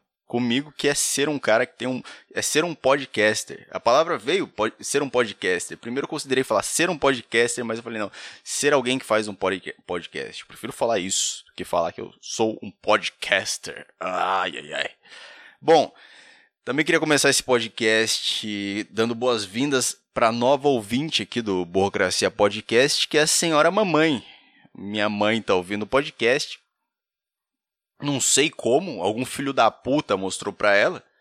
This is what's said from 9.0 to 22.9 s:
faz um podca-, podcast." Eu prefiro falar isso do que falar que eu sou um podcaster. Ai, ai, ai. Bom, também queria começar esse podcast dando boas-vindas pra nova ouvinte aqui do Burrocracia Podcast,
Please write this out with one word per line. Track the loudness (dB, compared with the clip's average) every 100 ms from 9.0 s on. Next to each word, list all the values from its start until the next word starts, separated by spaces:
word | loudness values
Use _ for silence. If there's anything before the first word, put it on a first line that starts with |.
faz | 0 0 0
um | -4
podca-, | -2 -2 -6 -12 -8
podcast." | -8 -8 -10 -10 -14
Eu | -18
prefiro | -14 -12
falar | -4 -2 0
isso | -2 -2 -4 -6 -14
do |
que | -14
falar | -4 -2 -2
que | -4
eu | -14 -14
sou | -8 -2 -2 -2
um | -12
podcaster. | -6 0 0 0 -8 -2 0 0 -8 -10 -16 -16 -10
Ai, | -6 -2 0 0 -2 -8
ai, | -10
ai. | -8 -8 -10 -20 -20 -20 -20 -20 _
Bom, | 4 6 4 -4 -20 -20 -20 -20 _ _ -4
também | -2
queria | 2 2
começar | 2 4 4
esse | 2
podcast | 2 0 0 -2 2 2 2 -2 -4 -4 -6 -6 -4 -6 -4
dando | -2 -2
boas-vindas | 0 0 0 -2 -4 0 0 -2 -6 _
pra | 0 2
nova | 2 2 4 2
ouvinte | 0 0 -2 -2 -4
aqui | -4 -4
do | -2 -2
Burrocracia | 0 0 2 2 0 0 0
Podcast, | 2 2 2 0 2 4